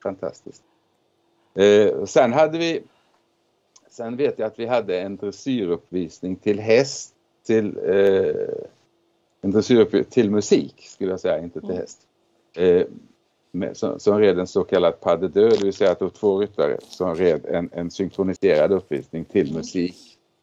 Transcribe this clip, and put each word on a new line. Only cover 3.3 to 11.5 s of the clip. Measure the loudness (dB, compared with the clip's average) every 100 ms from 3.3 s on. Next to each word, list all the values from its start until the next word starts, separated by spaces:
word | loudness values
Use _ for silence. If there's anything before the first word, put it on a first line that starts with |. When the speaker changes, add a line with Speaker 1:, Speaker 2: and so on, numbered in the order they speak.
| _ _ _ _ _ _
Speaker 1:
sen | -14 -10 -4
vet | -4 -2
jag | -8
att | -6
vi | -4
hade | -2 -2 -4
en | -6 -8
dressyruppvisning | -10 -8 -4 -2 -2 -4 -6 -8 -8 -8 -10 -4
till | -2 -2
häst, | 2 2 2 -6 -16 _ _ _ 0
till, | 0 0 -4
eh, | 0 2 4 2 0 -2 -6 -8 -12 _ _ _ _ _ _ _
en | -2
dressyrupp-, | 0 4 4 4 2 0
till | 0 2
musik | 0 2 0 0 -12 -20
skulle | -8 -6
jag | -4
säga, | -4 -4
inte | -6